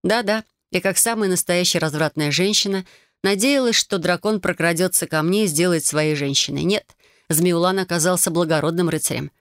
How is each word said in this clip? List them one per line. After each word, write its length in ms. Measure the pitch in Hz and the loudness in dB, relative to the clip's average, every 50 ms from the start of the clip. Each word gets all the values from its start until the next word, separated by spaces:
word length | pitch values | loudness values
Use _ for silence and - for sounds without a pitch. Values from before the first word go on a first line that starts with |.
| - | 0
Да-да, 420 | 185 214 240 233 196 214 220 220 _ _ _ _ _ | 0 0 0 0 0 -2 -2 -4 _ _ _ _ _
я, 100 | - 185 | -6 -2
как 160 | - 196 185 | -2 0 0
самая 320 | - - 233 233 220 208 190 | 2 0 0 0 0 0 0
настоящая 500 | 180 170 - - 175 175 180 - - 170 | 0 -2 0 0 0 0 0 0 0 0
развратная 520 | 160 156 143 151 160 151 _ - 151 240 | -2 -2 0 0 -2 -2 _ -2 -2 0
женщина, 540 | 233 147 185 202 214 - - 202 196 190 185 - - _ _ _ _ _ - | 0 0 0 2 2 0 0 0 -2 -4 -6 -8 -20 _ _ _ _ _ 0
надеялась, 520 | 196 202 190 220 269 285 277 254 233 220 | 0 0 2 2 2 2 2 2 2 2
что 220 | - - _ 208 | 0 0 _ -2
дракон 420 | 185 156 175 175 175 - 208 220 202 | -2 0 -2 -2 0 0 -2 -2 0
прокрадется 640 | - 185 175 - - 170 170 165 185 185 - - 175 | -2 -4 -2 0 0 0 2 2 0 0 0 -2 -4
ко 160 | - - 156 | -2 -2 -2
мне 220 | 151 170 190 214 220 | 0 2 2 2 0
и 40 | |
сделает 380 | 185 151 151 175 180 175 160 - | 0 0 0 2 2 2 0 0
своей 300 | - 151 151 151 156 151 | 0 0 0 0 0 0
женщиной. 480 | 143 143 139 139 - - - - 143 156 | 0 -2 -2 0 -2 -2 -2 -4 -2 0
Нет, 320 | 175 208 208 - _ - _ _ _ _ _ _ _ | 0 0 -2 -4 _ -20 _ _ _ _ _ _ _
Змеулан 480 | 165 147 175 180 175 170 170 185 185 | 0 2 2 2 2 2 2 2 0
оказался 540 | 196 185 180 170 170 151 185 185 175 - 190 | 0 -2 -2 -2 0 0 0 0 0 0 0
благородным 580 | 160 170 175 156 160 151 139 160 165 175 185 165 | 0 0 0 2 0 0 0 0 0 0 0 0
рыцарем. 420 | 165 151 - - 123 117 143 143 _ _ | 0 -2 -4 -4 -6 -6 -8 -10 _ _